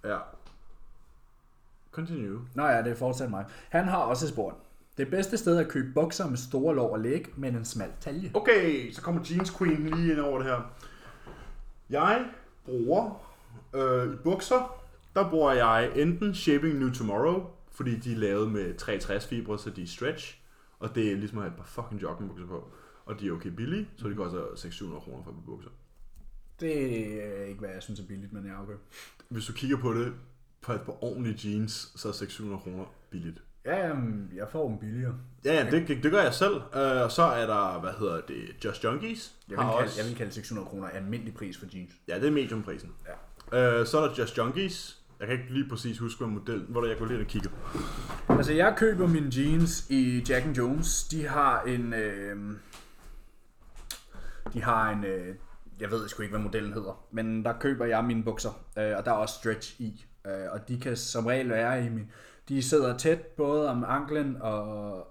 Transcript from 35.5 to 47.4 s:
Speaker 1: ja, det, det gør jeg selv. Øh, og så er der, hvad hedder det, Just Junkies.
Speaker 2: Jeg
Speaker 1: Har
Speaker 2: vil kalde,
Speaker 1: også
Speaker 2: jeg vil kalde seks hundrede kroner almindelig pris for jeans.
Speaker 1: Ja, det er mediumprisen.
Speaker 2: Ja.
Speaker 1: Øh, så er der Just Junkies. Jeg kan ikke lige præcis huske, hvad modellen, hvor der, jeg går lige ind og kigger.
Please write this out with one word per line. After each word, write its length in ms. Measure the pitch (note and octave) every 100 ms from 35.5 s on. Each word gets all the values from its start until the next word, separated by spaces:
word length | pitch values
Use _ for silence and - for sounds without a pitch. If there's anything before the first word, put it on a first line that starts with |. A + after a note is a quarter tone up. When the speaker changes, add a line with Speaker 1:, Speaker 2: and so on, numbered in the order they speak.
Speaker 1:
ja, 180 | D#3+ A2+
det, 320 | D#3 E3 C3+
det 80 | D3
gør 100 | G3+
jeg 120 | D3+
selv. 220 | - G3 F3+
Øh, 460 | - C3+ C3+ B2+
og 80 | A#2
så 100 | -
er 220 | E3 A#2+ A2
der, 340 | G#2 G2 F2
hvad 100 | F2+ F#2
hedder 220 | G2+ E2
det, 440 | - B1+ A1 - G#2+
Just 180 | -
Junkies. 500 | A2+ C3 A3 A3 - - -
Speaker 2:
Jeg 80 | G2+
Speaker 1:
Har 80 | A#2
Speaker 2:
vil 80 |
kalde, 120 | A2+ A2+
Speaker 1:
også 120 | G2
Speaker 2:
jeg 80 | A2
vil 80 | B2
kalde 140 | G#2
seks 180 | A2 G#2
hundrede 180 | A2 F#2
kroner 180 | G2 F#2+
almindelig 460 | F2+ G2 A#2 A2+ G#2
pris 220 | G2+ F2+
for 80 | F#2+
jeans. 180 | F#2 F2 - -
Speaker 1:
Ja, 120 | F2+
det 80 | C#3+
er 40 |
mediumprisen. 600 | D3 B2+ A2 G#2 C#2 E2+ - - - - - -
Speaker 2:
Ja. 280 | B2 B2 A#2
Speaker 1:
Øh, 60 | A2+
så 140 | D3+
er 80 | D3
der 60 | C3
Just 200 | A2+ -
Junkies. 640 | A#2 C3+ F#3+ - - - - -
Jeg 80 | G#2+
kan 120 | B2+
ikke 140 | B2+
lige 160 | C3 C#3
præcis 300 | A2+ A#2+ A2
huske, 180 | A#2 -
hvad 100 | A#2
modellen, 380 | G#2 G2+ A2 F2
hvor 120 | A#2+
der, 60 | A#2
jeg 100 | A2
går 80 | A2+
lige 100 | A#2+
ind 80 | G#2
og 60 |
kigger. 180 | G#2+